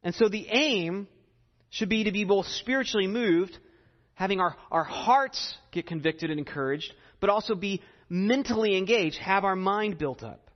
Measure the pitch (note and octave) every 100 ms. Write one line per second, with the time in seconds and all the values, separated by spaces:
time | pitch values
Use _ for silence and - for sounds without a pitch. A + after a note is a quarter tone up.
0 | F3 E3+ A3 G#3 F3 A3 D4+ A3 E3 F#3
1 | G3 _ _ _ _ _ _ - G#3 A3
2 | G#3+ G3 G3 G3+ F#3 - - C4 B3+ G#3+
3 | F#3+ A3 A3+ E3+ F#3+ - _ _ _ _
4 | _ _ F#3+ G3 F3+ - - - D#3 -
5 | - C4 C4+ - - - _ E3+ D#3+ E3
6 | D3+ D#3+ E3 D3+ C#3+ C#3+ C3+ D3 - -
7 | - _ G3 G#3 G#3+ G#3 G3 G3 - _
8 | _ F3 G3+ C4 C4+ A3 A3 F#3+ F#3+ A3+
9 | E3 - - G3 G3 F#3+ F#3 G#3 G#3+ E3
10 | D3 B2+ A2+ - _